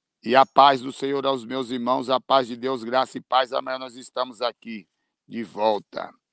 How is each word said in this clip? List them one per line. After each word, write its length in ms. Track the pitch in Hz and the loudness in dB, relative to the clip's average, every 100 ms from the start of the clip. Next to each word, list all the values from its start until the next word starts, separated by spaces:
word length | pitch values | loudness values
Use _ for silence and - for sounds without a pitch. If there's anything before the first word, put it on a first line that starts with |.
| _ _ | _ _
E 120 | 113 127 | 2 4
a 100 | 135 | 6
paz 340 | - 139 131 | 6 6 6
do 140 | 135 | -2
Senhor 320 | - 139 139 135 | -6 -4 -2 -2
aos 160 | 135 | -2
meus 260 | 113 131 117 | -4 -6 -4
irmãos, 400 | 127 120 131 123 | -4 -2 -2 0
a 100 | 127 | -2
paz 280 | - 135 120 | 4 2 2
de 80 | 123 | -6
Deus, 280 | 127 131 | -4 -4
graça 340 | 113 127 131 127 | -2 -2 -2 -6
e 40 | |
paz. 300 | - 127 127 | -2 0 0
Amanhã 260 | 135 131 131 | -4 -4 -8
nós 180 | 131 120 | -10 -14
estamos 460 | 120 131 127 107 | -12 -6 -6 -4
aqui 460 | 120 - 113 110 - _ _ _ - | -4 -4 -12 -12 -14 _ _ _ -14
de 160 | 113 | -10
volta. 680 | 101 92 110 101 - - 85 - _ | -10 0 0 0 -4 -12 -12 -14 _